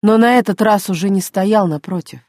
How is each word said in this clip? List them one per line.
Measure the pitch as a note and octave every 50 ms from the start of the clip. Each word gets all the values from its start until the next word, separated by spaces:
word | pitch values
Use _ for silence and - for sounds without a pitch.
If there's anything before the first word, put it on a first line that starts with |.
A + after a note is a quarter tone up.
но | - G#3 A3 A3+
на | A3+ A#3+ B3 B3
этот | A#3 - G3 -
раз | G#3+ A3 G#3 G3+ - -
уже | F#3+ D#3+ F3 G3+
не | G3 F#3+
стоял | F3+ - _ G3 F#3+ G3+ G#3+ G#3+ G3 F3
напротив | D#3 D3+ _ - F#3 F3+ D#3 - - B2+ _